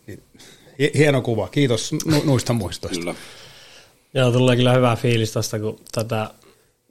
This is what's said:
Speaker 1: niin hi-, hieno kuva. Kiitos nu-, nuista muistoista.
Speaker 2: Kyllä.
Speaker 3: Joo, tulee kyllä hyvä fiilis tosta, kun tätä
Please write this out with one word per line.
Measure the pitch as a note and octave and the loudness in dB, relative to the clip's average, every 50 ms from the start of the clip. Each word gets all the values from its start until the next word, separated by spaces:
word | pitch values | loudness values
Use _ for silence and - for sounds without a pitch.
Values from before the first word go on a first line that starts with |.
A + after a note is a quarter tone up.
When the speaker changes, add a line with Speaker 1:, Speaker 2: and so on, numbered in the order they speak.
| _ | _
Speaker 1:
niin | - G2 - - _ _ - - - - - _ - - - | -20 -20 -20 -20 _ _ -20 -20 -20 -20 -20 _ -18 -6 -2
hi-, | C3+ C#3+ - | -2 0 2
hieno | B2+ D3+ D3+ C#3 C3 A#2 | 4 4 4 4 2 0
kuva. | B2 A#2 G#2+ G2 - | 0 -2 -2 -2 -2
Kiitos | - C#3+ C#3+ C3+ A#2+ A2+ - - D#3 D#3 - | 0 0 2 2 2 0 -2 -4 -6 -4 -2
nu-, | D#3+ D#3 C#3+ - | 0 0 0 2
nuista | D3+ C#3 A#2+ - - B2+ | 2 2 2 2 0 -2
muistoista. | A#2 F#2+ E2+ - - - F#2+ F#2+ F2 | -2 -4 -6 -8 -10 -10 -8 -8 -6
Speaker 2:
Kyllä. | E2+ F2 E2 - - - - - - - - - - - - - - _ _ _ _ _ - | -6 -6 -8 -10 -14 -20 -20 -20 -20 -20 -20 -20 -20 -20 -20 -20 -20 _ _ _ _ _ -2
Speaker 3:
Joo, | C3+ B2+ B2 A#2 | 0 2 2 4
tulee | B2+ B2+ B2+ B2 | 4 4 4 4
kyllä | A#2+ B2 B2 B2 | 4 4 4 4
hyvä | C3 B2+ B2 A#2 | 4 4 2 2
fiilis | G#2+ - B2 A#2+ A2+ A2 G#2+ - | 0 0 0 0 0 0 -2 -2
tosta, | A#2+ G#2+ - - A2 | -4 -4 -4 -4 -6
kun | G#2+ A2 G#2+ - - - - | -6 -6 -8 -10 -14 -10 -8
tätä | A#2+ A2 A2 A#2+ A2 G#2+ G#2+ - _ _ _ _ _ _ _ _ _ _ _ | -8 -6 -4 -4 -6 -6 -6 -10 _ _ _ _ _ _ _ _ _ _ _